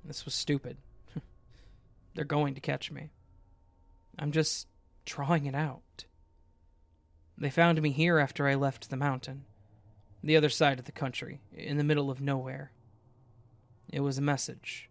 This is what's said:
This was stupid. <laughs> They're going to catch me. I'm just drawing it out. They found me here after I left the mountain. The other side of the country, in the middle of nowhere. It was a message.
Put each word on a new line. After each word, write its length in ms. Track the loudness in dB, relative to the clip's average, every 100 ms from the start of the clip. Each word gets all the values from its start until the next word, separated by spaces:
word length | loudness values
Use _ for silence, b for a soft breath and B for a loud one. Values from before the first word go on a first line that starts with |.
This 200 | -12 -12
was 100 | -6
stupid. 420 | -6 -2 -2 -4 -16 -20 -20 -14
<laughs> 1000 | -14 -14 -20 -20 -20 -20 -20 -20 -20 -16
They're 100 | -8
going 300 | -2 0 0
to 60 | -2
catch 300 | -6 -6 -6
me. 200 | -12 -14 _ -20 -20 -20 -20 _ _ -20 -20 _ -6
I'm 140 | -2
just 360 | 0 0 -2 -10 _ _ -20
drawing 420 | -14 -8 0 2 2
it 80 |
out. 500 | -2 -4 -4 _ -20 -20 _ _ _ _ _ _ _ _ _ _ _ _ -6
They 140 | -2
found 320 | 6 6 6
me 80 | 2
here 280 | 4 4 6
after 280 | 4 2 2
I 80 |
left 340 | 4 2 -2 -8
the 80 | -2
mountain. 480 | -2 -2 -6 -14 -16 -20 -20 -20 -20 -20 -20 -10
The 140 | 4 6
other 140 | 6
side 280 | 4 4 2
of 60 |
the 80 | -8
country, 480 | -6 -6 -6 -10 -14 -16
in 260 | -12 -4 0
the 60 |
middle 260 | 2 2 0
of 100 | -2
nowhere. 500 | -2 -2 -4 -10 -14 _ -20 -20 _ _ _ -20 -20 -20 _ -20 -10
It 80 | -2
was 180 | -2 0
a 40 |
message. 680 | 0 0 -4 -10 -12 -12 -14